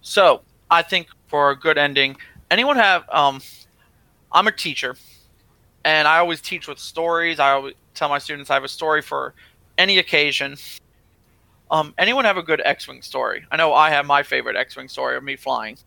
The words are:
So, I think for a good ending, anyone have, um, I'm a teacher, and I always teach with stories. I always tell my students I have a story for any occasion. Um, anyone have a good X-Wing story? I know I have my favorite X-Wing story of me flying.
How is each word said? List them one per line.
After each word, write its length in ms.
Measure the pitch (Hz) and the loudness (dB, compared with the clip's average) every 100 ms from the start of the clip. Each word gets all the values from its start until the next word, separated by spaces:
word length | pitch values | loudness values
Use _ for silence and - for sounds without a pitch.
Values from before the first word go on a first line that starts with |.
So, 400 | - - 180 123 _ _ _ | -2 4 4 4 _ _ _
I 140 | 170 | 2
think 240 | 165 185 165 - _ | 2 -4 -6 -20 _
for 240 | 147 143 | 0 2
a 80 | 135 | 2
good 180 | 160 147 | 0 2
ending, 400 | 143 139 135 135 - - _ | 2 2 0 -2 -20 -20 _
anyone 280 | 190 262 269 | 0 2 4
have, 260 | 208 175 - | 4 2 0
um, 320 | 156 143 135 - - _ _ _ _ _ _ _ | 2 2 0 -18 -20 _ _ _ _ _ _ _
I'm 160 | 170 208 | 2 2
a 40 | |
teacher, 440 | - 156 135 127 131 - - _ _ _ _ _ _ 151 | -2 -8 -6 -8 -10 -20 -20 _ _ _ _ _ _ 0
and 220 | 156 151 | 4 4
I 100 | 160 | 4
always 240 | 175 160 | 2 -2
teach 260 | - 175 - | -8 -12 -12
with 120 | 143 | -16
stories. 600 | - 160 170 165 165 156 | -12 -4 -2 0 -2 0
I 120 | 139 | 2
always 240 | 139 139 - _ | 2 -2 -18 _
tell 160 | - 151 | -6 -4
my 80 | 143 | -4
students 320 | - 147 139 | -6 -12 -2
I 60 | 135 | -2
have 80 | |
a 60 | 139 | -2
story 320 | - 160 151 | -6 -2 -2
for 320 | - 143 131 _ _ _ _ - | -2 -8 -8 _ _ _ _ -2
any 220 | 185 190 | 2 2
occasion. 580 | 175 156 147 143 139 139 - - _ _ _ _ _ _ _ _ _ | 2 0 0 -2 -8 -12 -20 -20 _ _ _ _ _ _ _ _ _
Um, 240 | 156 151 - | -2 -2 -2
anyone 280 | 190 262 226 | 0 2 0
have 120 | 185 | 0
a 60 | |
good 180 | 165 156 | -2 -2
X-Wing 380 | - 143 - 131 | -2 -4 -8 -18
story? 440 | - 135 120 95 160 | -10 -6 -6 -6 -6
I 60 | 151 | 0
know 160 | 165 | 2
I 160 | 147 156 | 4 4
have 160 | 143 143 | 2 2
my 180 | 143 | 0
favorite 320 | 143 135 123 107 | 0 -4 -4 -6
X-Wing 320 | 135 135 131 | -6 -10 -16
story 300 | - 131 127 | -8 -6 -6
of 60 | |
me 120 | 139 135 | -8 -12
flying. 420 | 135 123 110 113 | -6 -6 -8 -14